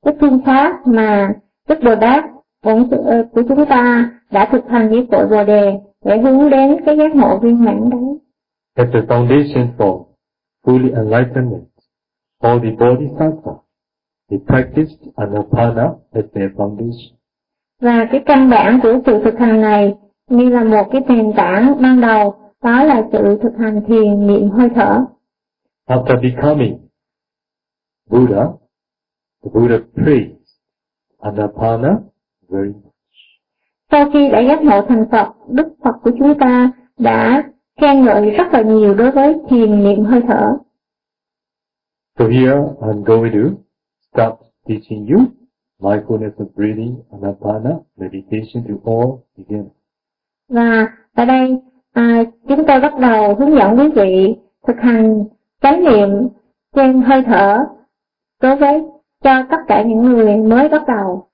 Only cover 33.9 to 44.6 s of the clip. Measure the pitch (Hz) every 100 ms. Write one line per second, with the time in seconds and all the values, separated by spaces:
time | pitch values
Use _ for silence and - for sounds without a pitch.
33.9 | 294 285 294 285 214 247 311 302 202 202
34.9 | 233 220 226 202 - - 247 320 - 247
35.9 | - - 240 277 294 262 247 254 - _
36.9 | _ 233 226 226 269 311 _ _ - 294
37.9 | 277 247 202 208 208 359 269 220 220 208
38.9 | 202 240 269 277 311 - 240 214 208 202
39.9 | 202 208 247 240 - 214 277 _ _ _
40.9 | _ _ _ _ _ _ _ _ _ _
41.9 | _ _ - 113 123 127 143 147 - 107
42.9 | 104 104 113 113 107 131 196 _ _ _
43.9 | _ _ - 113 113 _ _